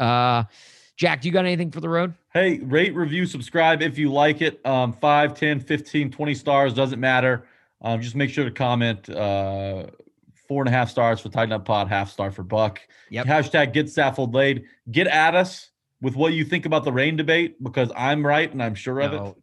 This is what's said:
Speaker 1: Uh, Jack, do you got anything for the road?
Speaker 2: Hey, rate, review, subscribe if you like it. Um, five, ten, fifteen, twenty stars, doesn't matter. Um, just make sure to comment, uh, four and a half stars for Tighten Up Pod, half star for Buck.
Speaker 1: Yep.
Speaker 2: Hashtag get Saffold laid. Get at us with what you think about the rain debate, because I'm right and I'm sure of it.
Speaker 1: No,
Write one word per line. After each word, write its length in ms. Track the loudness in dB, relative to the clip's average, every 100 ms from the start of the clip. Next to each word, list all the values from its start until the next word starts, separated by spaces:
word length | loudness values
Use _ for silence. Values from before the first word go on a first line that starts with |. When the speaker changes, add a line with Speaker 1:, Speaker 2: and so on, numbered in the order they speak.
Speaker 1:
Uh, 440 | 0 2 2 2 -2 -8 -20 -20 _ -2
Jack, 240 | -2 0
do 80 | 0
you 40 |
got 120 | 0
anything 260 | 0 -2 -4
for 100 | -6
the 80 | -2
road? 240 | -2 -2 -6 _
Speaker 2:
Hey, 260 | 0 0 0
rate, 340 | 0 2 2
review, 320 | 0 -2 -2 -2
subscribe 560 | -4 -4 2 4 2
if 160 | 0 -2
you 120 | 0
like 300 | 4 4 2
it. 240 | -2 -2
Um, 300 | 0 0 0
five, 400 | 0 2 4 2
ten, 260 | 0 -2 -2
fifteen, 500 | -2 -4 -2 -2 -2
twenty 240 | -4 -6
stars, 380 | -4 0 2 2
doesn't 260 | 2 -2 0
matter. 480 | 2 4 2 0 -6 _ _ _
Um, 180 | -4 -4
just 140 | -4 -2
make 140 | -2
sure 140 | 0 -4
to 40 |
comment, 600 | -2 0 2 0 -2 -8
uh, 760 | -4 -2 -2 -2 -4 -6 -8 -12 -18 _ _ _ _ -6
four 140 | -2
and 60 | 2
a 40 |
half 160 | 2 2
stars 320 | 2 2 0
for 80 | -2
Tighten 240 | -2 -2
Up 140 | -2 0
Pod, 220 | 0 0
half 220 | -2 -4
star 200 | -6 -8
for 120 | -8
Buck. 360 | -4 0 0 -4 -18 _ _
Speaker 1:
Yep. 160 | -6 0
Speaker 2:
Hashtag 480 | 0 2 2 2
get 120 | 0 -2
Saffold 460 | 0 0 0 0
laid. 300 | 2 2 0 -6 _ -4
Get 160 | 0 2
at 280 | 4 4
us 340 | 4 0 -4 -20 _ _ _
with 160 | -4 0
what 160 | 0
you 140 | 0 -2
think 180 | -4
about 200 | 0 0
the 80 | 0
rain 220 | 0 0
debate, 480 | 0 2 2 0 -6
because 300 | -6 -2 -2
I'm 300 | -2 -2 0
right 260 | 2 2 0
and 120 | -4
I'm 120 | -6
sure 260 | -6 -6 -4
of 120 | -4
it. 40 | -4
Speaker 1:
No, 200 | -10 -14